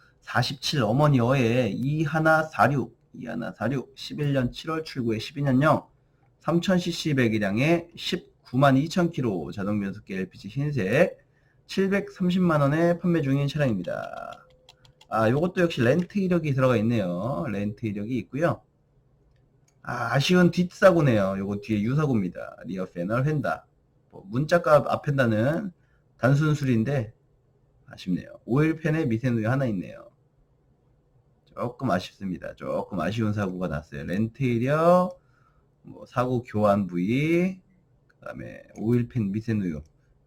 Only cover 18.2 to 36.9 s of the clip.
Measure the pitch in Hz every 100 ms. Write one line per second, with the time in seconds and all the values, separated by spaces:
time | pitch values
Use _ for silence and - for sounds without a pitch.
18.2 | - 131 165 - _ _ _ _ _ _
19.2 | _ _ _ _ _ _ - 120 120 135
20.2 | 139 180 175 - 180 - 196 170 143 110
21.2 | 95 98 98 104 110 107 107 139 151 117
22.2 | 90 69 55 - - 92 92 87 90 120
23.2 | 139 151 87 80 - _ _ _ _ -
24.2 | 95 120 151 170 170 147 120 117 - 139
25.2 | 117 107 123 165 202 - _ _ _ -
26.2 | 127 139 156 143 135 113 117 139 110 -
27.2 | _ _ _ _ _ _ - - - 85
28.2 | - - - 135 160 156 160 156 151 110
29.2 | 127 117 107 135 131 98 67 50 - _
30.2 | _ _ _ _ _ _ _ _ _ _
31.2 | _ _ _ - 120 - 127 90 - -
32.2 | 98 85 - - 67 71 - 92 80 113
33.2 | 110 104 98 90 90 73 - 71 80 92
34.2 | 113 - 131 117 127 156 170 180 180 -
35.2 | _ _ _ _ _ _ - - - 127
36.2 | 127 127 - 107 104 101 92